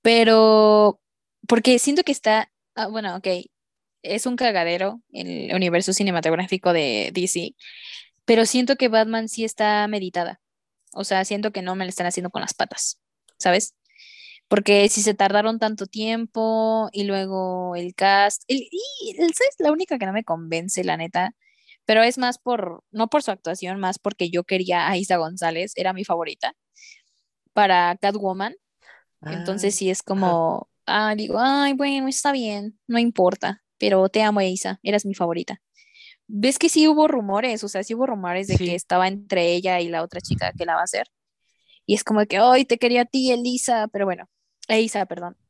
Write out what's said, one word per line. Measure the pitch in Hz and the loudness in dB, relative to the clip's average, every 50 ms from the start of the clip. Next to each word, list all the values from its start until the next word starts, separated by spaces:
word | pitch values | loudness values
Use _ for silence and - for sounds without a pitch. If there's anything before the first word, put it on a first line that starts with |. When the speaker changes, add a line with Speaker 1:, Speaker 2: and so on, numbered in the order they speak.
Speaker 1:
Pero, | _ 226 233 233 226 220 220 220 220 220 214 214 214 214 214 214 208 208 - _ _ _ _ _ _ _ _ _ - | _ 6 6 6 6 6 8 8 8 8 8 8 8 8 8 6 6 4 2 _ _ _ _ _ _ _ _ _ 0
porque | - 233 226 220 247 254 240 | 2 2 4 6 4 4 4
siento | - 285 285 349 359 | 4 2 0 0 0
que | - | 0
está, | 277 - - 220 214 220 220 _ _ _ _ _ _ | -2 0 2 2 2 2 0 _ _ _ _ _ _
ah, | - 220 | -8 -8
bueno, | 202 220 220 214 196 - | -6 -6 -8 -8 -8 -8
ok, | 196 185 196 185 175 - - _ _ _ _ _ _ _ _ _ _ - | -6 -4 -4 -4 -4 -6 -14 _ _ _ _ _ _ _ _ _ _ -8
es | - 185 220 - | -6 -6 -4 -4
un | 254 247 | -4 -4
cagadero | 240 254 233 208 180 170 170 175 175 190 196 226 240 _ _ | 0 0 0 0 0 0 0 -2 -2 -4 -4 -6 -10 _ _
el | 285 - 180 180 175 156 - - - | -16 -14 -12 -10 -8 -8 -6 -4 -2
universo | 185 190 175 170 170 156 - 190 | 0 0 2 2 0 0 0 -2
cinematográfico | - 202 190 180 170 151 160 165 170 185 185 190 185 - 180 170 | 0 0 0 0 0 0 0 0 0 -2 -4 -4 0 2 2 2
de | 165 147 135 113 107 - - 185 | 2 2 0 -2 -2 -4 -4 -4
D | 185 180 | -4 -4
C, | 185 - 180 170 - - _ - - - - - - - - - _ _ _ _ | -2 -4 -6 -6 -8 -14 _ -20 -20 -20 -20 -20 -20 -20 -20 -20 _ _ _ _
pero | - 233 220 220 | 4 4 4 4
siento | 220 - 254 254 226 277 | 2 2 0 2 2 2
que | - 262 240 | 2 2 4
Batman | 220 220 220 220 226 226 226 220 | 4 4 2 2 0 -4 -4 -6
sí | - - 226 | -6 -6 -6
está | 220 - - 214 208 208 208 208 208 | -6 -2 0 0 2 2 2 0 0
meditada. | 214 208 190 180 - 175 175 - 180 _ _ _ _ _ _ _ _ _ _ _ - | -2 -4 -6 -4 -4 -4 -4 -4 -8 _ _ _ _ _ _ _ _ _ _ _ -12
O | - 196 | -10 -4
sea, | - 196 190 190 | -2 0 0 0
siento | - 208 202 208 214 | -2 -4 -4 -4 -4
que | 202 196 180 | -6 -4 -6
no | 185 185 | -6 -6
me | 190 185 | -4 -6
la | 180 | -8
están | - - 180 | -6 -4 -4
haciendo | 175 180 - 180 180 | -4 -4 -4 -8 -6
con | - - | -8 -8
las | - - - | -8 -8 -4
patas, | - - - - - - - - _ _ _ _ _ _ _ _ _ | -4 -4 -4 -4 -6 -6 -6 -8 _ _ _ _ _ _ _ _ _
¿sabes? | - 185 175 202 - - _ _ _ _ _ _ - - - - - - - _ _ _ | 0 2 2 2 0 -4 _ _ _ _ _ _ -20 -20 -20 -20 -20 -20 -20 _ _ _
Porque | 208 208 208 - 202 202 202 208 | 0 0 4 4 6 6 6 4
si | - 220 202 | 2 2 0
se | 214 202 | 0 2
tardaron | - 202 196 196 208 208 220 226 226 | 2 2 2 4 2 2 2 -2 0
tanto | 220 214 220 202 196 | -2 -2 -2 -4 -10
tiempo | 190 - 220 214 220 226 226 233 220 _ 226 220 220 220 220 220 220 220 220 220 - _ | -10 -8 -6 -4 -4 -4 -4 -6 -6 _ -2 -2 0 0 0 0 0 0 0 -2 -4 _
y | 208 202 | -4 -4
luego | 202 196 196 190 190 190 190 185 185 185 180 180 180 175 | -2 -2 -4 -4 -4 -4 -4 -4 -4 -4 -6 -6 -6 -6
el | 175 175 180 180 | -6 -8 -8 -4
cast, | - 190 196 196 196 202 208 - - - | 0 2 4 6 6 4 2 0 -4 -4
el, | - 262 269 233 - | -4 -4 -4 -4 -6
y | 339 370 466 554 554 508 - 427 359 294 | -10 -10 -10 -10 -12 -12 -12 -12 -2 0
el, | 339 339 320 | 0 0 2
¿sabes? | - 508 571 - _ | 2 0 0 0 _
La | 339 294 302 | 0 0 2
única | 320 370 _ 311 247 | 0 -2 _ -4 -4
que | 240 | -4
no | 190 190 | -4 -4
me | 220 226 | -6 -4
convence, | - 170 165 165 160 165 165 170 196 - 185 180 | -4 -6 -6 -4 -6 -6 -4 -4 -4 -4 -4 -2
la | 180 160 | -2 -4
neta, | 165 165 170 - 175 185 190 - _ _ _ _ _ _ _ - _ _ | -4 -6 -4 -2 -2 -2 -2 -6 _ _ _ _ _ _ _ -20 _ _
pero | - 220 220 226 | 2 4 6 4
es | 240 247 262 | 4 2 0
más | 247 247 240 - | -4 -4 -4 -4
por, | _ 247 240 226 190 170 165 - _ _ | _ -4 -4 -4 -4 -8 -10 -14 _ _
no | - 214 226 233 | -4 -4 -2 0
por | - 302 269 | 0 0 0
su | - | -2
actuación, | 196 190 _ 165 175 - 190 180 190 196 | -8 -6 _ -8 -8 -6 -6 -8 -6 -4
más | 190 185 - - | -4 -4 -4 -4
porque | _ 208 202 - 180 170 | _ -8 -4 -4 -6 -2
yo | 175 175 175 | -2 -4 -2
quería | - 196 185 185 180 180 175 - 160 | -2 -4 -2 0 0 0 0 0 0
a | 190 | -2
Isa | 180 202 - 190 | -2 0 0 0
González, | 175 160 160 180 185 170 165 165 165 190 214 - | 0 0 -4 -6 -4 -4 -4 -2 -4 -6 -6 -6
era | - 185 190 185 | -4 -4 -4 -4
mi | 190 208 | -4 -4
favorita, | - 175 165 165 151 - _ - 127 - _ _ _ _ _ - - - _ _ _ _ _ _ _ _ _ _ _ _ | -4 -4 -4 -4 -8 -6 _ -6 -6 -6 _ _ _ _ _ -20 -20 -20 _ _ _ _ _ _ _ _ _ _ _ _
para | 214 208 196 185 175 175 175 175 - | 2 4 6 6 4 4 2 0 0
Catwoman. | - 202 202 214 196 190 185 190 196 233 359 392 _ _ _ _ _ _ - _ _ _ _ _ - | -2 -2 -2 0 -4 -4 -4 -4 -6 -8 -8 _ _ _ _ _ _ _ -20 _ _ _ _ _ -12
Entonces | |
Speaker 2:
Ah, | 151 160 170 170 180 190 202 202 202 202 | -10 -10 -8 -6 -6 -6 -2 -2 -2 -2
Speaker 1:
sí | - 196 185 | 0 -2 -2
es | 185 - - | -2 -4 -4
Speaker 2:
ajá. | |
Speaker 1:
como, | - 196 196 190 180 175 165 165 165 - - - _ _ _ _ | -4 -2 0 2 2 2 2 0 0 -2 -4 -8 _ _ _ _
ah, | - - 208 214 214 214 | -2 0 0 0 0 -2
digo, | 214 214 220 - 214 | -4 -4 -4 -2 0
"Ay, | 240 269 277 285 285 277 277 | 2 2 2 2 2 0 0
bueno, | 262 285 277 277 269 269 269 | 0 -2 -2 -2 -2 -2 -4
está | 269 - - 285 277 | -4 -2 -2 0 0
bien, | 262 240 214 208 202 202 214 - _ _ | 0 -2 -4 -6 -6 -8 -10 -12 _ _
no | - 233 233 | -2 0 2
importa, | 233 233 220 - 185 180 202 - - 196 202 _ _ _ _ _ | 2 2 2 4 2 2 2 0 -4 -6 -6 _ _ _ _ _
pero | 214 208 196 190 190 190 | 0 2 4 4 4 4
te | - 214 220 | 2 2 2
amo, | 214 208 202 | 2 2 2
Isa, | 196 185 185 190 - 190 190 - - | 0 0 -2 -4 -6 -8 -8 -6 -4
eras | 196 202 208 - | -2 -2 -2 -2
mi | 202 196 | -4 -4
favorita". | - 180 170 170 175 - - 202 _ _ _ _ _ _ _ _ - - - - _ _ | -4 -2 -2 -2 -6 -6 -10 -12 _ _ _ _ _ _ _ _ -20 -20 -20 -20 _ _
¿Ves | - 220 202 208 262 277 - | -10 -6 0 0 0 0 2
que | - 330 | 0 2
sí | - 311 311 311 | 4 6 6 6
hubo | 302 302 311 | 6 6 4
rumores? | 311 285 247 208 196 196 208 240 254 226 208 - | 4 2 0 -2 -2 -2 -2 0 -2 -4 -4 -8
O | 202 | -6
sea, | - 190 202 | -6 -6 -6
sí | - 226 | -6 -4
hubo | 226 262 | -4 -2
rumores | 262 233 202 180 175 175 185 196 | -4 -4 -6 -6 -4 -4 -4 -2
de | 196 190 | -2 -4
Speaker 2:
Sí. | - | -2
Speaker 1:
que | 185 175 175 | -2 -4 -4
estaba | 175 - _ 180 180 185 190 | -6 -4 _ 0 2 2 0
entre | 196 202 202 202 196 180 170 175 175 | -2 -6 -6 _ -2 0 2 2 0
ella | 175 185 185 180 180 | 0 0 -2 -2 -2
y | 175 170 | -2 -4
la | 170 160 165 | -4 -6 -6
otra | - - 175 | -6 -10 -12
chica | - - - - 180 92 - | -6 -6 -4 -4 -4 -6 -6
que | - 170 | -6 -4
la | 170 165 | -4 -2
va | 170 | -2
a | 175 | -2
hacer. | - - - - _ _ _ _ _ _ _ _ _ _ _ _ _ _ _ _ | -2 -4 -6 -6 _ _ _ _ _ _ _ _ _ _ _ _ _ _ _ _
Y | - 202 | -2 -2
es | 214 - | -2 0
como | - 220 208 214 | -2 0 0 0
que, | 208 - 196 | 0 2 4
"Ay, | 226 247 254 262 269 | 6 6 6 6 4
te | - 240 233 | 2 0 0
quería | 247 240 240 240 240 | 2 0 2 0 0
a | |
ti, | 240 - 269 262 254 | 0 -2 -2 0 0
Elisa", | 247 240 240 247 247 247 - - 240 226 214 220 | 0 0 -2 -4 -4 -4 -2 -2 -2 -2 -2 -4
pero | - 202 202 | -4 -4 -4
bueno, | 196 180 175 - _ _ _ _ _ _ _ - | -4 -4 -6 -10 _ _ _ _ _ _ _ -6
Elisa, | - 226 220 226 214 - 214 185 | -2 0 0 0 0 -2 -4 -4
perdón. | 185 175 - 175 175 185 _ _ | -4 -6 -12 -12 -14 -14 _ _